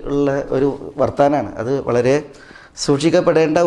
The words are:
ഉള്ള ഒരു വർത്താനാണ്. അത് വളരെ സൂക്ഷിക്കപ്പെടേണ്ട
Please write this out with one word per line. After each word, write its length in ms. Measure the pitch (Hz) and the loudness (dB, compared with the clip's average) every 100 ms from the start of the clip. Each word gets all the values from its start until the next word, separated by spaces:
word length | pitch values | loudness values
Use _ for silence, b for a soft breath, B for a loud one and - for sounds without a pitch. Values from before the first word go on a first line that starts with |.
| - | -6
ഉള്ള 180 | 143 143 139 - 131 | -2 -2 -2 -2 -2
ഒരു 120 | 139 117 - - | -2 -4 -12 -2
വർത്താനാണ്. 500 | 127 - 143 147 101 95 | -2 2 2 2 -4 -8
അത് 120 | 113 139 123 | -4 -4 0
വളരെ 280 | 120 123 147 - B B B B - - | 0 2 0 -2 B B B B -12 -2
സൂക്ഷിക്കപ്പെടേണ്ട 720 | 139 160 180 165 156 156 165 | 0 2 2 2 2 2 2